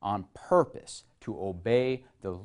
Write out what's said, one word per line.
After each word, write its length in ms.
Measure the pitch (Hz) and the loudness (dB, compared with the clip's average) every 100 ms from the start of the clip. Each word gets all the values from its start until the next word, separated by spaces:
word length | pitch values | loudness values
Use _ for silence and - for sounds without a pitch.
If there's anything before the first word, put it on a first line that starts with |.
on 260 | 101 202 - | -4 -4 -6
purpose 680 | - - 180 - - - - - _ | -10 2 4 4 -2 -16 -18 -20 _
to 220 | - - | -10 -6
obey 640 | 98 87 104 123 127 131 - _ | -6 -4 2 4 4 -2 -8 _
the 200 | 95 90 | -8 -8